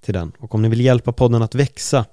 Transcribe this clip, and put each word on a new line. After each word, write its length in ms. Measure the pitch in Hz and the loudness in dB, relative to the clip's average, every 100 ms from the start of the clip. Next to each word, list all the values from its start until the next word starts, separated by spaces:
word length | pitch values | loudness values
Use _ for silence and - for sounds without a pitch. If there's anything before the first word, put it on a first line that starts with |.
till 140 | - | -4
den. 180 | 98 82 - | -6 -6 -12
Och 160 | 117 | -6
om 80 | 110 | -2
ni 60 | 113 | 0
vill 120 | 113 | 2
hjälpa 320 | 127 123 - | 4 2 0
podden 300 | 120 123 117 | 0 2 2
att 120 | 113 | 0
växa 520 | 127 139 - - 139 107 | -2 -4 -4 -2 -2 -2